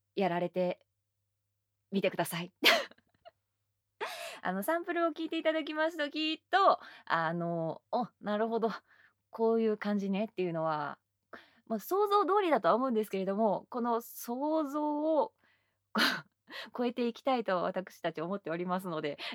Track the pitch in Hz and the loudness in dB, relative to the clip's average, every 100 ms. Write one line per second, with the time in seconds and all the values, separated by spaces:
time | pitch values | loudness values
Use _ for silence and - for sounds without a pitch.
0 | _ - 185 175 175 185 180 - _ _ | _ 0 0 2 0 0 0 -2 _ _
1 | _ _ _ _ _ _ _ _ _ 196 | _ _ _ _ _ _ _ _ _ -2
2 | 185 180 165 170 180 _ - 605 - - | 0 0 -2 -4 -8 _ 4 4 0 -14
3 | _ _ - _ _ _ _ _ _ _ | _ _ -20 _ _ _ _ _ _ _
4 | - - - - - 190 208 339 349 339 | -8 -8 -12 -6 -4 -2 0 -2 -2 0
5 | 339 302 320 330 311 320 302 302 320 330 | 0 -2 -4 0 0 0 -2 0 -2 0
6 | 294 302 311 311 _ 370 370 - - - | -4 -2 -2 -4 _ 6 6 4 -2 -16
7 | - 165 160 170 170 170 160 - - 240 | -2 0 0 0 -2 -2 -4 -6 -4 -4
8 | 226 _ 202 208 226 226 220 - - _ | -4 _ -4 -2 0 0 -2 -4 -12 _
9 | _ _ _ - 226 226 220 214 208 208 | _ _ _ 0 2 4 2 0 0 0
10 | 196 190 185 - 180 165 160 151 143 143 | 0 -2 -2 -2 -2 0 0 0 -4 -8
11 | _ _ _ - - _ - 220 - 381 | _ _ _ -20 -20 _ -6 -6 0 0
12 | 415 415 359 415 359 247 165 214 262 220 | 4 4 4 4 4 4 4 4 2 0
13 | 214 196 190 196 220 175 - 254 240 233 | 0 -2 -2 2 2 0 -4 -4 0 -2
14 | - - - 254 294 320 285 302 302 294 | -4 -12 -8 -4 0 0 0 -2 -2 0
15 | 311 311 - - _ _ _ _ _ - | 2 2 2 -4 _ _ _ _ _ 0
16 | 277 - - _ - - - - 247 247 | 0 0 -10 _ -18 -16 -10 -4 -2 0
17 | 240 - 269 254 208 185 175 185 185 - | -2 -2 0 0 0 0 0 -4 -8 -6
18 | 165 160 170 202 156 170 180 180 190 156 | -6 -4 -4 -4 -4 -4 -2 -2 -2 -4
19 | 151 143 - | -4 -6 -4